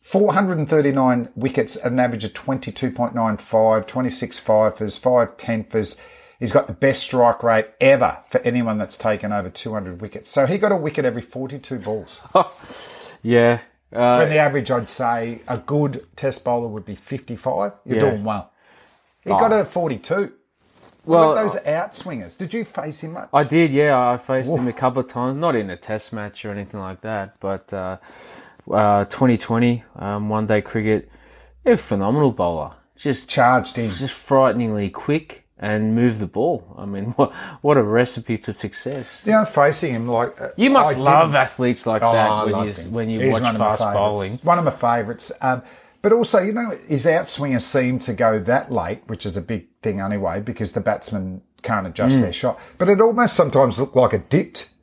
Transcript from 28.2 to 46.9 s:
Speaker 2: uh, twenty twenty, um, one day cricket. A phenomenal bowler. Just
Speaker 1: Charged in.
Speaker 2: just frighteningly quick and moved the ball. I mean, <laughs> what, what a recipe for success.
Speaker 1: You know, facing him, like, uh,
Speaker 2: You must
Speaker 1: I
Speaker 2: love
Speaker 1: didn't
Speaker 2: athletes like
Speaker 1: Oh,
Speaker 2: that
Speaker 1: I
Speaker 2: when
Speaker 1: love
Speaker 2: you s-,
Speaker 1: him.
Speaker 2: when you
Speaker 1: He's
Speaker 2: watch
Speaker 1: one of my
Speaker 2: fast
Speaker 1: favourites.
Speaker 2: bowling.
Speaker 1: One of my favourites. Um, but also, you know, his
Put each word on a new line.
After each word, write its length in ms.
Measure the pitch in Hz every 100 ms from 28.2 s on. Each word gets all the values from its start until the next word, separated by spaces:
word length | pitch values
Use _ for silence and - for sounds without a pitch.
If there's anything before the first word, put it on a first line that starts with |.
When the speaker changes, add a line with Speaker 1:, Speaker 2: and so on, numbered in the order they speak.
| - - - _ -
Speaker 2:
uh, 340 | 104 104 101 101
twenty 300 | - 131 113
twenty, 440 | - 117 120 120 - -
um, 320 | 101 104 104
one 180 | 107 110
day 140 | 107
cricket. 460 | 101 113 107 107 - _ _ - _ _ -
A 100 | 233
phenomenal 540 | - 101 98 139 143
bowler. 400 | 123 87 82 73 - _
Just 340 | _ 147 131 -
Speaker 1:
Charged 500 | - 123 127 - 123
in. 120 | 113
Speaker 2:
just 240 | 90 135
frighteningly 760 | - - 135 131 110 117 107 98
quick 560 | - - 156 156 - _ _
and 340 | 104 107 110 113
moved 240 | 123 110
the 60 | 98
ball. 360 | 101 147 160 - -
I 80 |
mean, 200 | 101 98
<laughs> 120 | 107 -
what, 180 | 143 - - -
what 160 | 143 143
a 40 |
recipe 540 | 107 113 123 - - 110
for 160 | -
success. 680 | 104 104 - 127 139 120 -
Speaker 1:
You 80 | 208
know, 120 | 220 214
facing 480 | - 143 151 165
him, 120 | 117 117
like, 300 | 117 117 -
uh, 100 | - -
Speaker 2:
You 120 | 247
must 280 | 269 151 135
Speaker 1:
I 20 |
Speaker 2:
love 280 | 139 143 165
Speaker 1:
didn't 100 | 143
Speaker 2:
athletes 460 | - - 123 120 -
like 160 | 110
Speaker 1:
Oh, 100 | 117
Speaker 2:
that 180 | 113 107
Speaker 1:
I 140 | 107
Speaker 2:
when 80 | 107
Speaker 1:
love 120 | 101
Speaker 2:
you 60 | 104
s-, 140 | 92 87
Speaker 1:
him. 60 |
Speaker 2:
when 160 | 113 113
you 120 | 113
Speaker 1:
He's 120 | 135
Speaker 2:
watch 100 | -
Speaker 1:
one 120 | 120
of 60 | 110
my 60 | 107
Speaker 2:
fast 100 | 107
Speaker 1:
favourites. 200 | 107 101
Speaker 2:
bowling. 320 | 104 104 95 120
Speaker 1:
One 160 | 160 175
of 60 | 156
my 40 |
favourites. 600 | - 120 117 107 120 - -
Um, 220 | 131 127 - - - _
but 100 | 208
also, 260 | 226 226 214
you 120 | 190
know, 200 | 220 233 175
his 180 | -